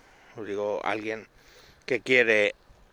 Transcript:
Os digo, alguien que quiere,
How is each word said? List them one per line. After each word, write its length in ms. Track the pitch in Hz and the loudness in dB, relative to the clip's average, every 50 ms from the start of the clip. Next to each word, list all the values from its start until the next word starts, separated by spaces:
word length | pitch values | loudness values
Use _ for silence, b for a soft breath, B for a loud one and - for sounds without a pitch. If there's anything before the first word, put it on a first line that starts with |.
| B B B B B B B | B B B B B B B
Os 100 | 120 104 | -14 -10
digo, 340 | 104 101 101 104 104 101 - - | -8 -6 -4 -4 -4 -4 -4 -4
alguien 420 | - 104 110 107 110 110 110 98 - b b b b b b b b b b b | -4 -6 -6 -6 -8 -10 -10 -14 -20 b b b b b b b b b b b
que 140 | - 135 113 | -6 -6 -4
quiere, 540 | - 131 131 127 120 113 110 107 104 98 - _ _ - - _ - _ | 0 2 4 4 6 4 4 4 2 2 -2 _ _ -20 -20 _ -20 _